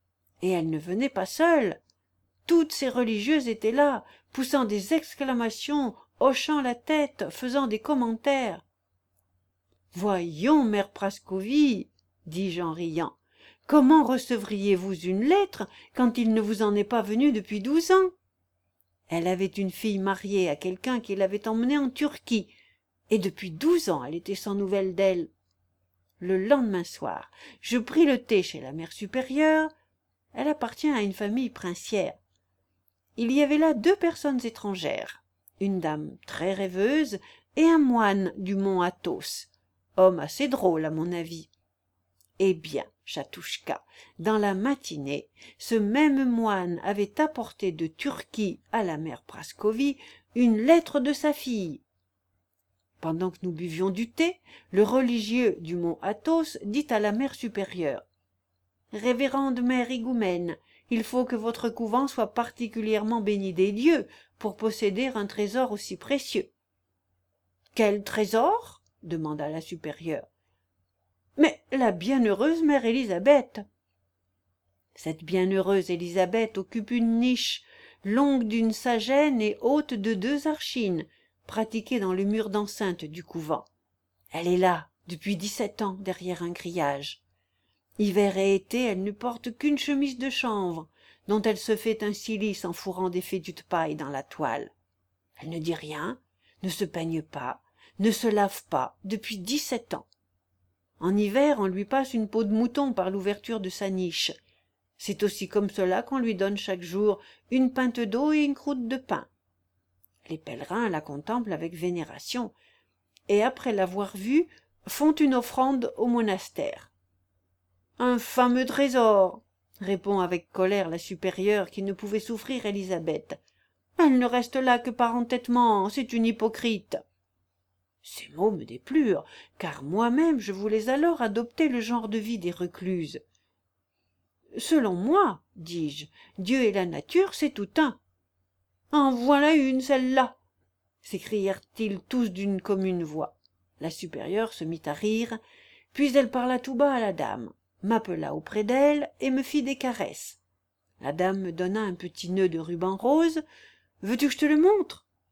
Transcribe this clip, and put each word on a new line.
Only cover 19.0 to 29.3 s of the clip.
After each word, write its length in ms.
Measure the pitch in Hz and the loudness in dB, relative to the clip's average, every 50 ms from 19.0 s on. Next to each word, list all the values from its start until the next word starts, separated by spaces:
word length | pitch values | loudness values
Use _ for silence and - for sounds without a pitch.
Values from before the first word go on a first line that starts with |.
| _ - | _ -6
Elle 180 | 165 170 165 | -4 -2 0
avait 180 | 180 185 180 196 | 0 0 0 -2
une 260 | 185 - 202 196 185 | -2 -2 -2 -4 -4
fille 280 | - - - 220 202 190 | -4 -4 -2 -2 0 0
mariée 500 | 190 196 190 185 - 190 202 190 180 160 | 0 -2 -2 -2 -4 -2 0 2 2 2
à 60 | 147 | 0
quelqu'un 440 | - - 185 185 - - 262 254 233 | -2 -4 -6 -6 -4 -4 -2 -2 -2
qui 160 | 233 - 196 | -4 -4 -2
l'avait 320 | 196 196 190 202 208 - | 0 0 0 0 -2 -4
emmenée 300 | 226 220 226 240 254 294 | -2 0 0 2 2 2
en 120 | 294 277 247 | 2 0 0
Turquie, 580 | 262 - 294 285 294 - - - 233 208 175 - _ _ _ _ _ _ _ _ _ _ _ - | -2 -2 -2 -2 -4 -4 -4 -2 0 0 -2 -4 _ _ _ _ _ _ _ _ _ _ _ 0
et 100 | 220 214 | 0 0
depuis 320 | 180 190 - - 202 180 | 0 -2 -4 -6 -12 -12
douze 380 | 156 165 269 320 359 339 - 208 | -6 0 2 2 4 4 2 0
ans 140 | 165 139 123 | -2 -2 -2
elle 120 | 135 160 | -6 -8
était 200 | 170 - - 196 | -8 -6 -8 -8
sans 200 | - - 208 196 | -6 -6 -4 -2
nouvelles 400 | 202 202 185 202 196 190 190 175 | -2 -2 0 0 0 0 -2 0
d'elle. 340 | 190 196 190 185 175 160 - _ _ _ _ _ _ _ _ _ _ _ _ _ _ _ _ _ - | 2 2 4 2 2 -2 -6 _ _ _ _ _ _ _ _ _ _ _ _ _ _ _ _ _ -8
Le 240 | 185 180 190 185 190 | -2 0 0 2 4
lendemain 400 | 220 285 277 240 214 190 175 170 | 4 4 4 4 0 -2 -2 -4
soir, 460 | - - - - - 80 - - - _ - - - - _ | -6 -10 -10 -8 -8 -8 -8 -12 -16 _ -20 -20 -20 -20 _
je 160 | - - 226 | -6 -2 -2
pris 280 | 247 233 - - 311 330 | -2 -2 2 4 6 6
le 180 | 285 254 240 - | 6 6 2 2
thé 180 | - 226 185 | 2 2 2
chez 180 | 175 - - 131 | 2 0 -6 -12
la 100 | 127 131 | -12 -10
mère 200 | 143 160 165 - | -10 -10 -10 -12
supérieure. 800 | - - 208 185 - 262 262 254 | -12 -12 -10 -6 -6 -6 -4 -2